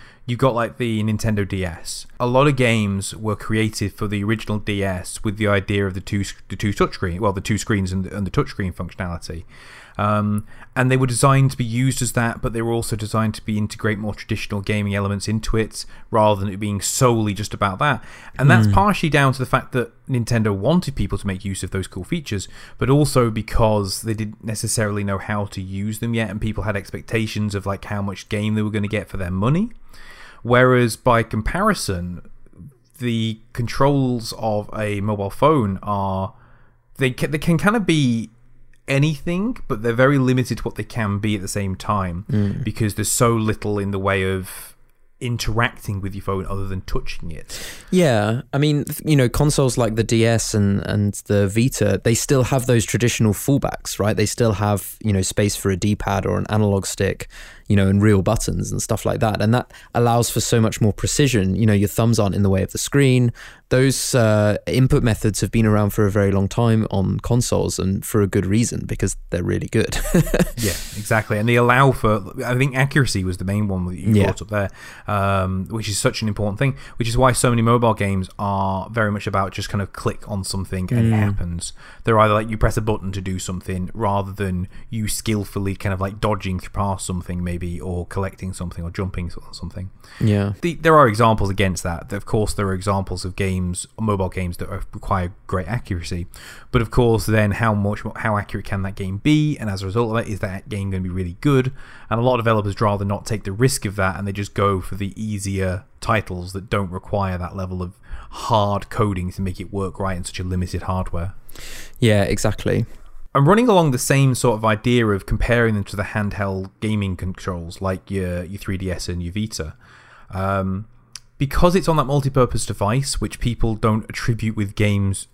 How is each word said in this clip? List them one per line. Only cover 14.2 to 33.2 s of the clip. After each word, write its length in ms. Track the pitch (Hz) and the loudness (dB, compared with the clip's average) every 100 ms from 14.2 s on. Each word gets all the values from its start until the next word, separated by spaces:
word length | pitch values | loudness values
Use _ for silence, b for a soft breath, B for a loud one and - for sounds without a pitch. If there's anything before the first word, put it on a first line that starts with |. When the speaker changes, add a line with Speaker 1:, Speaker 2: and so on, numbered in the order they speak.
| - 104 - 104 | -4 -4 -4 -6
Speaker 1:
gaming 340 | 98 107 101 | -2 0 0
elements 320 | 98 98 101 104 | 0 0 -2 -2
into 280 | 110 - 110 | -2 0 0
it, 260 | 107 - - B B | 0 -6 -14 B B
rather 300 | 113 107 101 | 4 4 4
than 100 | 101 | -2
it 100 | 95 | -4
being 200 | 104 101 | -4 -2
solely 540 | - - 127 113 104 | -2 2 4 4 0
just 180 | 95 104 | -2 -6
about 260 | - 101 95 | -2 -2 0
that. 220 | 147 123 B B B - | 0 -2 B B B 2
And 100 | 143 | 6
that's 200 | 165 107 | 6 6
Speaker 2:
Mm. 40 | |
Speaker 1:
partially 380 | 101 202 185 160 | 6 4 2 2
down 220 | 147 139 | 4 4
to 60 | 131 | 2
the 60 | 123 | 0
fact 260 | 131 - | -2 0
that 180 | 127 113 _ - | -4 -4 _ -4
Nintendo 460 | 127 110 120 110 | -2 0 2 2
wanted 400 | 98 110 175 143 | 0 2 2 0
people 240 | - 101 101 | -2 -2 -2
to 80 | 101 | -2
make 180 | 95 | -4
use 180 | 98 95 | -4 -6
of 80 | 92 | -4
those 160 | 98 92 | -6 -6
cool 160 | 95 | -8
features, 420 | 90 170 - 101 - B B B | -6 -6 -4 -6 -6 B B B
but 100 | 117 | 2
also 420 | 139 143 131 117 | 4 4 4 2
because 720 | 110 107 - 110 107 98 - | 0 0 4 4 4 0 -4
they 120 | 110 | -4
didn't 280 | 107 107 107 | -4 -4 -6
necessarily 580 | 107 107 110 - 104 104 | -8 -6 -4 -2 0 -2
know 140 | 101 95 | -2 -4
how 280 | - 104 101 | -4 -4 -4
to 140 | - | -8
use 380 | 92 98 104 107 | -8 -6 -6 -4
them 160 | 117 | -2
yet, 160 | 113 107 | -2 -2
and 100 | 107 | -2
people 220 | 110 104 | -4 -2
had 120 | 107 101 | -2 -4
expectations 800 | 95 98 - 113 110 110 104 | -6 -12 -4 -2 0 -2 -2
of, 120 | 98 101 | -2 -4
like, 200 | 98 - | -6 -6
how 140 | 104 | -4
much 280 | 98 95 - | -4 -8 -6
game 260 | 104 107 | -2 0
they 80 | 107 | 0
were 80 | 107 | 0
gonna 160 | 104 101 | -2 -2
get 220 | 104 92 | -4 -4
for 80 | 104 | -6
their 140 | 90 | -4
money. 380 | 95 110 165 240 - B B B B B B | 0 2 2 0 -8 B B B B B B
Whereas 540 | 113 123 127 127 120 - | 2 6 6 6 4 2
by 260 | 127 117 | 4 4
comparison, 1000 | 113 110 107 170 214 196 - 87 87 87 - - - - 85 _ _ - | 2 -2 -2 0 2 0 -2 -4 -4 -10 -14 -18 -20 -20 -20 _ _ -6
the 420 | 123 113 | -2 0